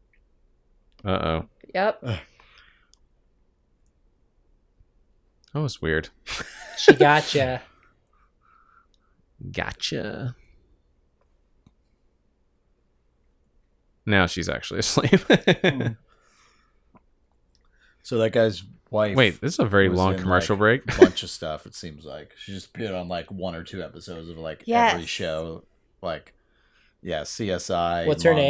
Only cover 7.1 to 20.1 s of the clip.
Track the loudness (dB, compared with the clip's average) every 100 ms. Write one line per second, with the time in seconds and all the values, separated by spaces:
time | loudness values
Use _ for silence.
7.1 | 6 2 0 0 -2 -10 _ _ _ _
8.1 | _ _ _ _ _ _ _ _ _ _
9.1 | _ _ -20 -12 -8 -8 -6 -6 -6 -6
10.1 | -8 -8 -10 _ _ _ _ _ _ _
11.1 | _ _ _ _ _ _ _ _ _ _
12.1 | _ _ _ _ _ _ _ _ _ _
13.1 | _ _ _ _ _ _ _ _ _ 0
14.1 | 4 4 0 -6 -6 -6 -4 -2 0 4
15.1 | 4 6 4 4 2 2 0 -2 -6 _
16.1 | _ _ _ _ _ _ _ _ _ _
17.1 | _ _ _ _ _ _ _ _ _ -4
18.1 | 0 2 4 2 0 -10 -20 _ 0 2
19.1 | 4 4 2 -4 -2 2 6 6 4 2